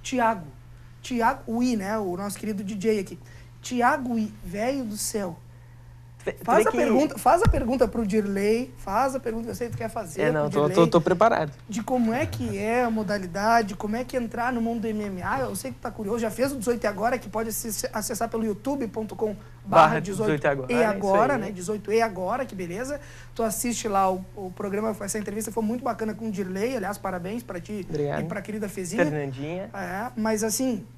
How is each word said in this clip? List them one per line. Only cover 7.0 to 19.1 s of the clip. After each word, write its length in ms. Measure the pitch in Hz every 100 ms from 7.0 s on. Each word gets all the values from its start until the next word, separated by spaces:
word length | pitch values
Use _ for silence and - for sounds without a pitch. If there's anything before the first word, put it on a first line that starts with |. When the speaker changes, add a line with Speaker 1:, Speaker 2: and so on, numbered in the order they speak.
| 302 -
Speaker 1:
faz 240 | 247 339
a 60 | 440
pergunta 400 | 294 240 254 220
pro 180 | 233
Dirley, 680 | 214 220 202 196 208 226 262 -
faz 380 | - 208 269
a 60 | 262
pergunta 240 | 247 226
que 60 | 233
eu 40 |
sei 120 | 196 233
que 60 |
tu 20 | -
quer 100 | 226
fazer 360 | 226 180 -
Speaker 2:
É, 80 | 151
não, 160 | 151 147
Speaker 1:
pro 20 |
Speaker 2:
tô, 80 | 143 147
Speaker 1:
Dirley, 80 |
Speaker 2:
tô, 120 | - 165
tô 120 | 175
preparado. 540 | 175 180 220 160 151 - -
Speaker 1:
de 120 | 220
como 320 | 214 254 226
é 120 | 233
que 320 | 214 - 240 196
é 260 | 214 240
a 80 | 240
modalidade, 840 | 220 202 208 185 185 214 233 208
como 220 | 202 208
é 80 | 226
que 140 | 254 262
é 20 |
entrar 320 | 226 233 240
no 80 | 240
mundo 220 | 226 233
do 60 | 220
M 140 | 214
M 200 | 208 185
A. 180 | 185 254
Eu 160 | 233
sei 160 | 196 269
que 60 | 240
tu 40 |
tá 80 | 262
curioso, 300 | - 202 233
já 100 | 220
fez 220 | 214 269
o 60 | 277
dezoito 280 | 214 240
e 20 | 214
Agora, 300 | 196 226 254
que 120 | 208
pode 180 | 214 226
acess-, 420 | - 233 196 -
acessar 340 | 226 196 220 226
pelo 160 | 226
youtube 420 | 220 196 269 285 226
ponto 260 | 220 214